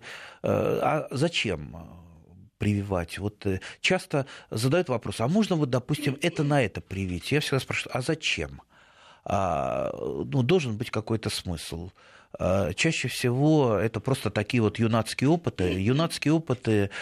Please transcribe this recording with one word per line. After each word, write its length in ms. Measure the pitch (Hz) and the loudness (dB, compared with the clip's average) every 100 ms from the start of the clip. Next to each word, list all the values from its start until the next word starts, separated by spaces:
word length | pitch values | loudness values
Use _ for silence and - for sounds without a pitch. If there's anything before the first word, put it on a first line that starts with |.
| - - - - | -2 -14 -16 -6
а 640 | 113 104 104 - - 151 - | 0 2 2 0 0 0 -2
зачем 680 | 127 165 - 113 80 71 80 82 87 85 80 - 92 110 - | -2 0 0 -2 -4 -8 -14 -16 -20 -20 -20 -20 -20 -20 -2
прививать? 580 | 107 101 101 95 85 - | 0 0 0 -2 -2 -4
Вот, 260 | 101 - 101 | -6 -4 -2
э, 120 | 95 - - | -2 -6 -4
часто 460 | - 185 - 147 131 - - | 0 0 0 -4 -4 -10 -8
задают 360 | 113 127 170 180 | -2 2 2 2
вопрос: 320 | 120 - - | -2 -2 -2
«А 80 | 117 | 2
можно 280 | 196 196 170 | 2 2 2
вот, 160 | 143 | 2
допустим, 440 | 127 - 151 147 131 | 0 0 -2 -2 0
это 220 | 175 170 | -2 0
на 180 | 143 147 | 2 4
это 180 | 113 - | 2 -2
привить?» 520 | - 95 95 87 - | -8 -4 -2 -4 0
Я 80 | 143 | 0
всегда 200 | - 135 | 2 0
спрашиваю: 380 | - - - 123 | 0 -4 -4 -4
«А 40 | |
зачем?» 600 | 127 156 - - 73 67 - _ - _ - - - | -2 -2 -2 -2 -4 -8 -20 _ -20 _ -20 -12 -2
А, 680 | 98 95 76 65 62 65 - | 0 2 0 0 -2 -4 -4
ну, 480 | 62 67 123 139 | -6 -4 -2 0
должен 340 | 123 185 131 107 | 4 4 2 -4
быть 140 | 120 | -4
какой-то 400 | 110 - 113 110 | -4 -2 -2 -2
смысл. 580 | - 95 82 - 85 90 - - - - - | -4 -4 -6 -6 -10 -10 -16 -20 -20 -18 -2
А, 360 | 87 95 87 | 2 2 0
чаще 340 | - 160 160 127 | 0 0 0 -4
всего 680 | - 123 123 147 156 127 101 | -2 0 2 4 4 4 2
это 240 | 110 107 | 0 -2
просто 300 | 113 135 104 | -2 -2 0
такие 320 | 107 101 123 | -2 0 2
вот 160 | 107 101 | 2 2
юнацкие 540 | 113 113 107 - 131 | 2 2 0 0 2
опыты. 500 | 170 143 - 90 92 | 2 0 0 0 2
Юнацкие 500 | 98 135 165 - 143 | 2 2 0 0 2
опыты, 600 | 160 156 123 - 107 98 - | 2 2 -2 2 4 2 -2